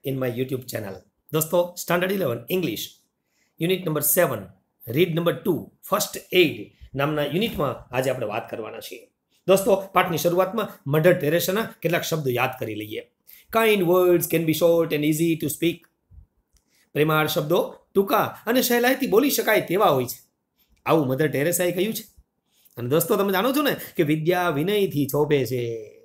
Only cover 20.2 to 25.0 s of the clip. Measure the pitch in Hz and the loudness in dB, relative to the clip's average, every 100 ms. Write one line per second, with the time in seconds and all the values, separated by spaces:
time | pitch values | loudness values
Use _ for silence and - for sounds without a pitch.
20.2 | _ _ _ _ _ _ - 160 131 131 | _ _ _ _ _ _ 0 2 2 0
21.2 | 156 135 151 175 180 175 190 - - _ | 0 0 -2 0 -2 0 -2 -4 -10 _
22.2 | _ _ _ _ _ - 120 151 165 202 | _ _ _ _ _ -10 0 0 2 0
23.2 | 202 185 233 277 285 160 - - 151 156 | 2 2 2 2 0 -2 -8 -2 0 0
24.2 | 156 180 175 143 165 208 190 147 | 0 0 0 0 0 0 0 0